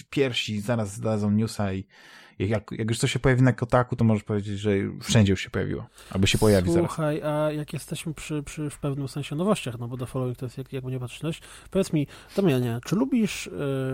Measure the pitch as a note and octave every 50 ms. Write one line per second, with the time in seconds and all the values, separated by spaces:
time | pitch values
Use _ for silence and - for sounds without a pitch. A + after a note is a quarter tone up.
0 | - - - D3 C3+ C3 A#2 - - - G#2+ G#2 G2+ B2+ A#2+ A#2 G#2+ G2 G2+ A#2
1 | A#2 A2 A2 G#2 G#2 G#2 G#2 G#2+ A2+ G#2+ - - G#2 G2 F#2+ F#2+ F#2 - _ -
2 | - - - - - - _ - G2+ G2+ A2+ G#2 - - - - A2+ A2 A#2 -
3 | - B2+ - B2+ - C#3 B2+ A#2+ C3 B2+ A#2 - B2 - - B2 A#2+ - - -
4 | A#2 A2 A2 G#2 - - A2 G#2 G2+ G#2+ G2+ G2 G#2 G#2+ G2+ G2 G#2 G2+ G2 F#2+
5 | - - - A#2 G#2 G2 F#2+ - - - - G2 F#2+ G2 G2 - A2+ - _ -
6 | - - - F#2+ F#2+ - - - A2 G#2+ G#2 F#2+ F2+ E3+ E3+ E3+ E3+ - - D#3+
7 | D#3 D3+ D3+ D#3 - D3+ D3 D3+ D3+ D3+ D3+ D3+ D3 - - C#3 - - E3+ -
8 | - E3 D3+ - - - D#3 D3+ C#3+ - - - D3+ D3 - - - C#3+ C#3 C#3+
9 | C#3 C3 - D3+ C3+ - D3 D3 F3+ G#3+ G3+ - - C3 A#2 A#2 A#2+ A#2+ C3 B2+
10 | C3 - - C3 B2+ B2+ B2 - C3 A#2 - - B2+ - - C3+ B2+ B2+ B2+ B2+
11 | B2 A#2 - - - D#3 D#3+ - - - - - - - - F#3+ F#3+ - - D3+
12 | C#3 - - - - - - F#3+ G3 F3 C3 B2+ B2 A#2+ A#2 A#2+ - - E3 G3+
13 | C4 C4+ C#4+ A#3 A3 - - - - - F3 F3 D3 C#3 C3+ C3+ C3 C3